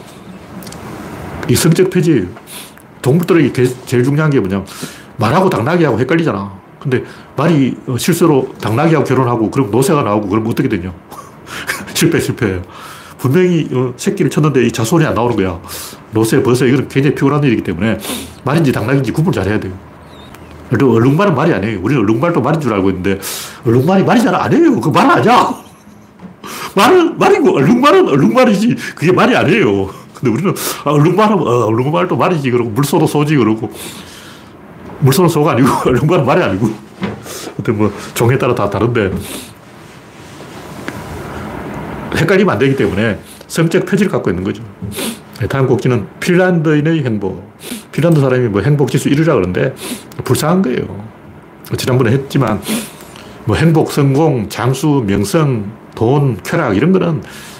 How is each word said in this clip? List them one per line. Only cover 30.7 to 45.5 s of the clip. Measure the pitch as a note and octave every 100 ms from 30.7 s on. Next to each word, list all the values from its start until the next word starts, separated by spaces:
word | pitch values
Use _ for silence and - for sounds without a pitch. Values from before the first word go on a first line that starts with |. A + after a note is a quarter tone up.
| -
"아, | C#3+
얼룩말은, | D3 D#3 F3+ G#3+ G#3
어, | A2+ B2 A2
얼룩말도 | A2+ C3 E3+ F3+ D3
말이지." | E3 F3 C3+
그러고 | B2 A#2
"물소도 | G#2+ C#3+ F3+ A#2+
소지." | D3+ D3+ D3+
그러고 | A2 A2 A#2 - - - - - - - - - - - - -
물소는 | C3+ C#3 F3
소가 | D3 D3+
아니고 | A#2+ B2 -
<laughs> | -
얼룩말은 | B2 D3+ E3+ B2+
말이 | F3+
아니고. | B2+ F#2+ A2+ A2 - - F#3+ - - - - -
하여튼 | G#2 G#2+
뭐 | G#2 - -
종에 | - A#2 C3
따라 | C#3
다 | A#2 G2
다른데 | G2+ A2+ A#2+ F#2+ F#2 - - - - - - - - - - - - - - - - - - - - - - - - - - - - - -
헷갈리면 | D#3+ F#3+ G3
안 | G#2+
되기 | C3+ C3+
때문에 | G#2+ F2+ A2+ F#2+ - - -
성적 | - D#3+ - -
표지를 | G3 G3+
갖고 | B2 B2+
있는 | F2
거죠. | G2 - - - - - A3+ - - -
네, |
다음 | G2+